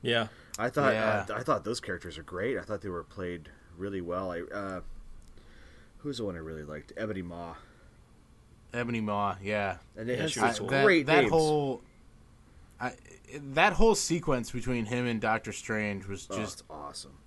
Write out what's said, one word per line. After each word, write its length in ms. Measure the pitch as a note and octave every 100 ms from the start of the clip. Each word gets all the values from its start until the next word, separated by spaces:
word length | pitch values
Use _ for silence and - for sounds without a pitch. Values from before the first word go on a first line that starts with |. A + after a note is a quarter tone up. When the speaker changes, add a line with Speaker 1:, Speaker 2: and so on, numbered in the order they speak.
Speaker 1:
Yeah. 260 | B2+ A#2 A2 - - -
Speaker 2:
I 120 | A#2+
thought, 240 | D3 C#3
Speaker 3:
Yeah. 320 | A2+ A2 G#2+ G2
Speaker 2:
uh, 40 | G#2
I 80 |
thought 200 | B2 A#2
those 160 | G2+ B2
characters 380 | - F2+ F2+ D#2
are 60 |
great. 340 | D#2 F2+ G#2+ A2+
I 40 |
thought 200 | E2+ G#2
they 80 | G#2
were 140 | F2
played 460 | D#2 - F2+ F2 D2+ - - E2
really 240 | G2 G2
well. 300 | F2 F2+ F#2+
I, 100 | F2
uh, 400 | F2 G2+ G2 F#2 - - - - - - - - - - - -
who's 180 | D3 B2+
the 60 | G#2+
one 100 | F2
I 40 |
really 240 | D#2+ D#2+
liked? 300 | D2 D2+ D#2 -
Ebony 240 | A2 F#2+
Maw. 340 | F2 E2+ E2+ E2 - - - - - - - - - - -
Speaker 3:
Ebony 280 | A#2+ A#2+ A#2+
Maw, 340 | G#2+ G2+ G2+ F#2+
yeah. 340 | G2 G#2 G2 F2 - -
Speaker 2:
And 120 | A2+
they 60 | A#2+
Speaker 1:
Yeah, 60 |
Speaker 2:
had 80 | D#3+
Speaker 1:
she 80 | B2
Speaker 2:
some 80 | A2+
Speaker 1:
was 100 | A2+
cool. 80 | A2
Speaker 3:
I, 20 |
that, 120 | C3+ G#3
Speaker 2:
great 200 | F3 C3+
Speaker 3:
that 140 | D#3
Speaker 2:
names. 100 | G#2+
Speaker 3:
whole, 500 | E3 D#3 D3+ C#3 C3 - - - - - - - - - -
I, 140 | B2 - - - - C3+ C#3
that 200 | C3+ G3
whole 220 | F3 A3+ G3
sequence 560 | - E3+ D3+ C3 A2+
between 340 | B2 A2+ B2 G#2+
him 200 | B2 B2
and 140 | A2+
Doctor 300 | A2 A2 -
Strange 540 | G#2 - A2 G#2+ G2 F#2+
was 200 | F#2+ -
Speaker 2:
Oh, 60 | G2
Speaker 3:
just 240 | G#2+ -
Speaker 2:
it's 20 | -
awesome. 440 | D2+ D2 - C2+ C#2+